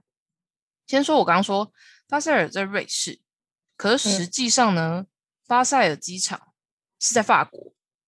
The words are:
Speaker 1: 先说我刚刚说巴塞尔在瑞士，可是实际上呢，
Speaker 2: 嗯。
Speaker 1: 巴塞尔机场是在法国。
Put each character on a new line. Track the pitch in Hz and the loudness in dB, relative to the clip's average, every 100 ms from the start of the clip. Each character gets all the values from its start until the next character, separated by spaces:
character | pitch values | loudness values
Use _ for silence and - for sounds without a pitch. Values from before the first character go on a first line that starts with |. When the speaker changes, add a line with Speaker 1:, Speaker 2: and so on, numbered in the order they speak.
| _ _ _ _ _ _ _ _ - | _ _ _ _ _ _ _ _ -2
Speaker 1:
先 | 269 | 0
说 | 285 294 | 2 2
我 | |
刚 | 175 | 4
刚 | 175 | 2
说 | 196 196 208 _ - - - | 2 -2 -4 _ -20 -20 -6
巴 | 294 | -4
塞 | 302 | 0
尔 | 247 156 | 0 0
在 | 196 | -4
瑞 | 196 202 - | -4 -6 -6
士， | - - - _ _ _ _ _ - | -6 -8 -10 _ _ _ _ _ -6
可 | 202 262 | -2 0
是 | 311 | 0
实 | 196 175 | -2 -2
际 | - 240 | -4 0
上 | 254 226 | 2 2
呢， | 170 160 175 | 2 -2 -4
Speaker 2:
嗯。 | 190 _ _ _ - | -8 _ _ _ -2
Speaker 1:
巴 | 240 | 0
塞 | 247 262 180 | 2 2 2
尔 | |
机 | 143 - 185 | -2 -8 -8
场 | - 175 _ _ _ _ _ - | -8 -8 _ _ _ _ _ -6
是 | - | -2
在 | 233 | 0
法 | 214 175 | 2 2
国。 | - - - _ _ _ | 0 -8 -20 _ _ _